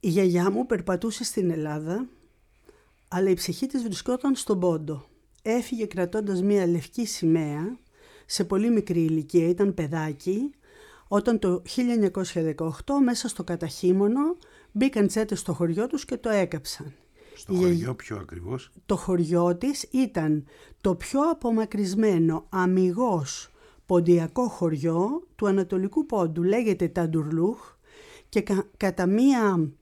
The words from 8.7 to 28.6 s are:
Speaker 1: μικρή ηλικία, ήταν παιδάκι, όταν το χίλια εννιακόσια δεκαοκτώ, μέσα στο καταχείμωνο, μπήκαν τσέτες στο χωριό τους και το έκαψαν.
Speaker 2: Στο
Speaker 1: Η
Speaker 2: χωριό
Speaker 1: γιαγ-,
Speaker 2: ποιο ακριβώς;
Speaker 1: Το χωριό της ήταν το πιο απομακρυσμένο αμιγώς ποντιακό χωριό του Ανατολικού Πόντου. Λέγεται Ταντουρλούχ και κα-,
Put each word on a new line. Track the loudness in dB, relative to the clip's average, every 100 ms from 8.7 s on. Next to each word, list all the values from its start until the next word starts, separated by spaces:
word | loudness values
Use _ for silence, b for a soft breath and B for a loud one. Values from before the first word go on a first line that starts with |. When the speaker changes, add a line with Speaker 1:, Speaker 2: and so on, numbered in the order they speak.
Speaker 1:
μικρή | 2 2 0
ηλικία, | 2 0 2 2 2
ήταν | 2 2
παιδάκι, | 0 -4 -4 -4 -6 -4 -2 -4 -8 B B B B B
όταν | 0 2 0
το | 2 0 -2
χίλια | -2 0
εννιακόσια | 2 2 0 -4 -2
δεκαοκτώ, | -2 -2 -6 -6 -2 2
μέσα | 2 0 -6
στο | -8
καταχείμωνο, | -6 -6 -6 -2 2 4 2 2 0 -2 b b b
μπήκαν | 0 0 2 2
τσέτες | 2 -2 -4
στο | -4
χωριό | -2 -2 0 -2
τους | -4
και | -6 -6
το | -2
έκαψαν. | 0 0 -4 -10 -12 -14 -18 _ _ B
Speaker 2:
Στο | B -4
Speaker 1:
Η | 2
Speaker 2:
χωριό | 4
Speaker 1:
γιαγ-, | 2 0 -6
Speaker 2:
ποιο | -8 -10
ακριβώς; | -10 -12 -8 -8 -10 -20 _
Speaker 1:
Το | -4
χωριό | 0 0 2 2 2 2
της | -2 -4 -4
ήταν | -2 0 0 0 0 -2 B B B
το | -2
πιο | -2 -2 0 0
απομακρυσμένο | 0 0 0 0 -2 -2 2 2 4 2 0 -4
αμιγώς | 0 2 4 2 2 0 0 -2 -8 -14 b b b _
ποντιακό | 2 6 4 4 -2 -2
χωριό | 0 -2 0 0 0 0 -2 -8 -4
του | 0
Ανατολικού | 2 0 -2 -2 -2 -2
Πόντου. | 0 0 0
Λέγεται | 2 2 2 0 0
Ταντουρλούχ | 0 -2 -2 -2 0 0 -2 -12 _ B B B B B
και | -4
κα-, | 0 -2